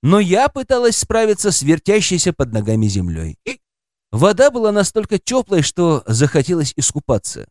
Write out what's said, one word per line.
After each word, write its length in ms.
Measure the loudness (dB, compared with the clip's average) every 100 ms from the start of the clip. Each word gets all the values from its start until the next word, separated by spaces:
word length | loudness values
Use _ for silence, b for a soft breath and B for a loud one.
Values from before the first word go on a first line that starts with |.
но 160 | 4 2
я 300 | 4 2 0
пыталась 480 | -2 -2 0 2 0
справиться 540 | -2 0 0 0 0
с 100 | 0
вертящейся 720 | 2 0 2 0 2 0 -2
под 180 | -2 -4
ногами 360 | -2 0 0 0
землёй. 520 | 0 -4 -4 -8 -10 -12
И 160 | -12 _ _ _ _ _
вода 400 | 0 2 4 2
была 220 | 2 0
настолько 460 | 2 0 -2 -4 -4
тёплой, 420 | -2 -4 0 0
что 420 | 0 0 0 0 0
захотелось 680 | 0 2 0 0 -2 -2 -4
искупаться. 720 | -4 -4 -2 -2 -2 -14 -16